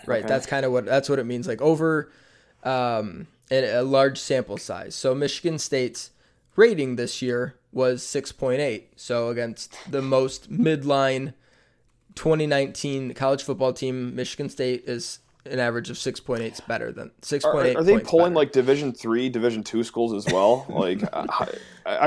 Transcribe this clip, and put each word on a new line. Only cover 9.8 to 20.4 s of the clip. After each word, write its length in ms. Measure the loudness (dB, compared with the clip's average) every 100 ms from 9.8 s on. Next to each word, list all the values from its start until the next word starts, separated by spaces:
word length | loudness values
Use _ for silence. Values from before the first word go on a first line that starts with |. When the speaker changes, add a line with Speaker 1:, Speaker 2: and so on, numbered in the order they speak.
| -8
Speaker 1:
the 100 | -4
most 480 | 2 2 2 -2 -6
midline 840 | 0 2 2 2 2 2 0 -6 -12 _ _ _ _ _ _ _ -4
twenty 320 | 2 2 2
nineteen 680 | 2 0 -4 -6 -4 -6
college 300 | -2 0 0
football 280 | 0 0 0
team, 400 | 0 -4 -4 -6 -6
Michigan 340 | -6 -6 -8
State 340 | -4 -2 -2 -4
is 320 | -8 -8 -14 _ _ -8
an 140 | -2
average 300 | -2 -2 -6
of 80 | -8
six 220 | -8 -6
point 220 | -4 -4
eight 120 | -4
is 60 | -8
better 300 | -6 -6 -6
than 160 | -10 -14
Speaker 2:
Are, 40 | _
Speaker 1:
six 240 | -4 0 2
point 220 | 2 2
eight 100 | 4
Speaker 2:
are 60 |
they 100 | 6
Speaker 1:
points 160 | 4 6
Speaker 2:
pulling, 160 | 6 6
Speaker 1:
better. 20 | 4
Speaker 2:
like, 160 | 4
Division 400 | 4 4 4 2
three, 380 | -4 -2 0 0
Division 340 | 0 0 0
two 180 | -4 -4
schools 300 | -2 -2 -2
as 180 | -2 0
well? 320 | 4